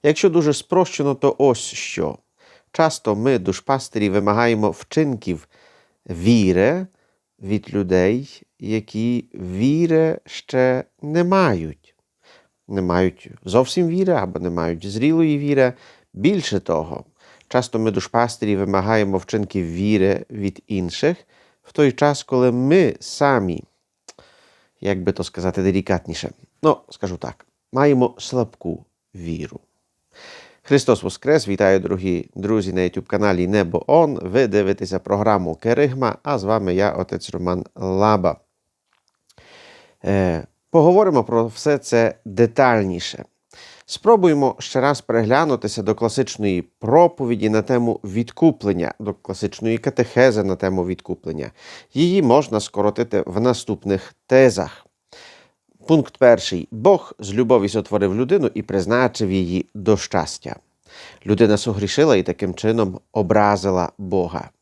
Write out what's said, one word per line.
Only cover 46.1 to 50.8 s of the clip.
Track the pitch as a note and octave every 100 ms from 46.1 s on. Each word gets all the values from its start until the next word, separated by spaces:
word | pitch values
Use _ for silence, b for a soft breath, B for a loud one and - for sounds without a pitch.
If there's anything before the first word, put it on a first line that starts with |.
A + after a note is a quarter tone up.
| C#3 B2+ - G#2 F2
проповіді | - _ G#2+ D3 E3+ E3+ B2 A2+ G#2+
на | A2
тему | G#2 B2 A#2+ -
відкуплення, | G#2 G2+ A#2 - D#3+ - G2+ F2+ D#2 -
до | G2+
класичної | G2 - G2 G2+ - A2+ A2+
катехези | C3+ - A#2+ B2 C3 G#2+
на | G2 F2+
тему | F#2+ F#2